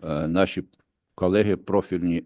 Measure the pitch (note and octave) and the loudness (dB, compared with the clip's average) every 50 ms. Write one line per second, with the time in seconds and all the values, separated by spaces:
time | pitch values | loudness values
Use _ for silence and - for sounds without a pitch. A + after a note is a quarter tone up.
0 | - D#2+ D2+ D2 D2+ D#2+ E2 F#2 F#2+ - - F#2 - _ _ _ _ _ _ _ | -8 -6 -4 -4 -2 0 2 2 2 0 0 -8 -10 _ _ _ _ _ _ _
1 | _ _ - - F2+ F2+ F#2+ G#2 G2+ G#2 F#2+ - - - F#2+ G2+ F#2 - F#2 F2 | _ _ -6 -2 0 2 4 4 2 2 0 -2 -2 0 0 0 0 0 -4 -2
2 | F2 F2 E2+ E2 D#2 | 0 0 0 -2 -4